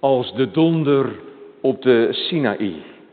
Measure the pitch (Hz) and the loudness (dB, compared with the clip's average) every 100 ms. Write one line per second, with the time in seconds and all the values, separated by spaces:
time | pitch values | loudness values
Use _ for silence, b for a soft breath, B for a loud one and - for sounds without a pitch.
0 | 139 135 120 110 131 - 165 165 143 139 | 2 0 -2 -4 -2 2 2 2 2 0
1 | 127 107 - - - - 139 123 127 120 | 0 -6 -18 -20 -20 -4 -2 0 4 4
2 | 113 113 - 175 127 104 104 78 - - | 4 -2 -4 -2 -2 -2 -6 -8 -16 -20
3 | - | -20